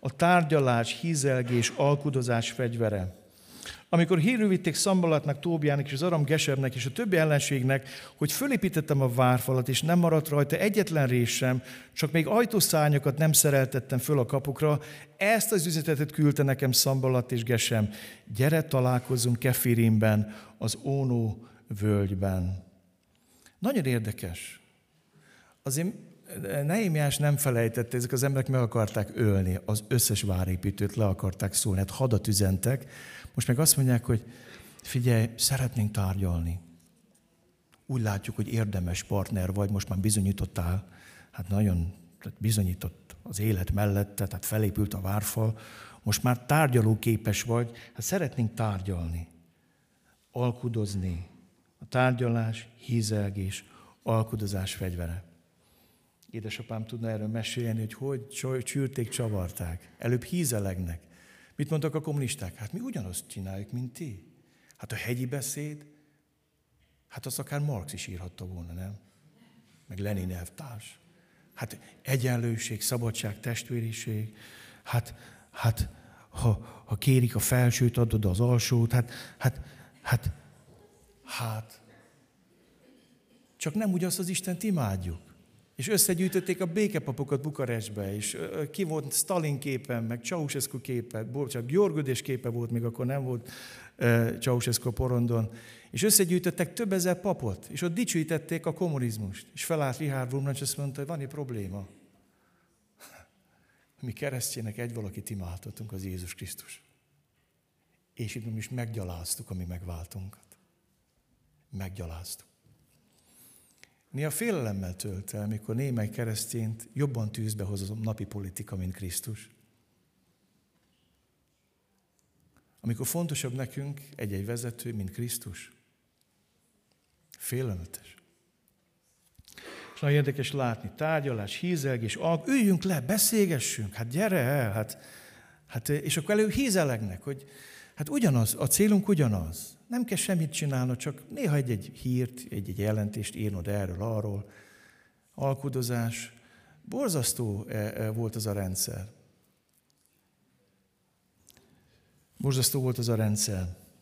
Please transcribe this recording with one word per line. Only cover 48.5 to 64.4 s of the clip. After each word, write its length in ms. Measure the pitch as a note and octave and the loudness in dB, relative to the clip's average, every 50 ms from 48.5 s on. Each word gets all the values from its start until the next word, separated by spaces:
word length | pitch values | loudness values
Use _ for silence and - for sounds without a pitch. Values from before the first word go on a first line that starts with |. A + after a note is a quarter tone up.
| - | 0
tárgyalni, 760 | - A2+ G#2+ G2+ F#2+ F#2 G2 F#2+ F2 E2+ E2 E2 E2+ E2+ - - - _ _ _ _ _ _ _ _ _ _ _ _ _ _ _ _ _ _ | 0 0 0 0 -2 -2 -2 -2 -2 -2 -2 -4 -4 -6 -8 -14 -20 _ _ _ _ _ _ _ _ _ _ _ _ _ _ _ _ _ _
alkudozni." 1000 | _ B2+ B2 B2 A2+ A#2 - B2 A2+ A2+ G#2+ G2 G2 G2 F#2 F#2 F2 E2 F2+ - - - - _ _ _ _ _ _ _ | _ -2 0 0 0 -2 -4 -2 0 0 -2 0 -2 -2 -2 -2 -2 -4 -6 -10 -16 -20 -20 _ _ _ _ _ _ _
A 100 | - - | -20 -4
tárgyalás, 800 | - B2+ B2+ B2+ B2+ A#2 B2+ A#2+ A#2 A#2 A2+ A2+ A2+ A2 - - - | 0 2 4 4 4 2 0 0 2 2 0 -2 -4 -6 -10 -16 -20
hízelgés, 880 | - - - A#2 A#2 G#2+ G2+ A2 G#2+ G2+ G2+ G2 G2+ F#2+ F#2 G2 - - - - - - - _ _ _ | -20 -6 0 0 2 2 2 0 0 0 -2 -2 -2 -4 -4 -4 -6 -10 -16 -20 -20 -20 -20 _ _ _
alkudozás 720 | - A2+ A2 A2 A2 - G#2+ G#2+ G2 G2+ F#2+ F#2 F#2+ - | 0 2 2 2 0 -2 -4 -4 -4 -2 -4 -4 -4 -4
fegyvere. 500 | - F#2+ F#2 F2+ F2 F2 E2 E2+ F#2 F2+ - - _ _ _ _ _ _ _ _ _ _ _ _ _ _ _ _ _ _ _ | -4 -4 -4 -4 -4 -4 -6 -6 -8 -10 -14 -20 _ _ _ _ _ _ _ _ _ _ _ _ _ _ _ _ _ _ _
Édesapám 560 | - A#2 G#2+ A2 G2+ - A#2 - A#2 A2 A2 | -12 -10 -8 -8 -8 -10 -10 -8 -6 -8 -6
tudna 240 | A2 - A#2 A2+ A2+ | -8 -6 -6 -4 -4
erről 180 | A2 G#2+ G#2+ G#2+ | -4 -4 -4 -4
mesélni, 520 | A2 A#2 A2 - - B2+ A#2+ A#2 A2+ A2+ | -4 -4 -4 -4 -4 -4 -2 -2 0 -2
hogy 140 | A2 G#2+ - | -2 -4 -6
hogy 340 | - C3+ C3+ C#3 B2+ A2+ - | -6 -6 -4 -4 -4 -6 -10
csaj-, 340 | - - - C3 C3 C3 A#2+ | -10 -6 -4 -4 -2 -2 -4
csűrték, 460 | - - C#3+ C#3 C3 C3+ - A#2+ A2 | -4 -2 -2 -2 -2 -2 -4 -4 -4
csavarták. 840 | - - B2 A2+ G#2+ G2 F2+ F2 - - - E2+ E2 F2+ - - - _ | -2 -4 -2 -2 0 -2 -2 -4 -4 -6 -6 -6 -6 -8 -10 -16 -16 _
Előbb 240 | - A#2 B2 B2 B2 | 0 0 0 0 0
hízelegnek. 800 | - - F3+ E3+ C3 A#2+ G#2+ G2+ G2 F#2 F2+ F#2 E2+ E2 E2 - - - - - - - - - _ _ | -2 -2 0 0 0 0 0 0 -2 -2 -2 -4 -4 -6 -8 -10 -18 -20 -20 -20 -20 -20 -20 -20 _ _
Mit 140 | - D3 C#3+ | -6 -4 -2
mondtak 240 | D#3+ D3+ C#3+ D#3 C#3 | 0 0 0 0 -2
a 60 | D#3 | -2
kommunisták? 540 | D3 D#3 D3 C#3+ C3+ A#2 - - G#2 F2+ - | -4 -2 -2 -2 -2 -2 -4 -4 -6 -10 -8
"Hát 180 | - G#2+ G#2 - | -10 -12 -10 -8
mi 80 | F#3+ | -8
ugyanazt 460 | A#3+ C4+ A#3+ D#3+ G#2 F#2 F2+ - - | -8 -6 -6 -6 -6 -6 -8 -8 -10
csináljuk, 460 | - - - F#2+ F#2+ F#2+ G2 G2+ G#2 - | -10 -10 -8 -8 -6 -6 -8 -8 -8 -6
mint 200 | B2 B2+ B2 B2 | -6 -6 -8 -8
ti." 400 | - F3 C#3+ G#2+ F#2 - - _ _ | -10 -10 -10 -10 -12 -16 -20 _ _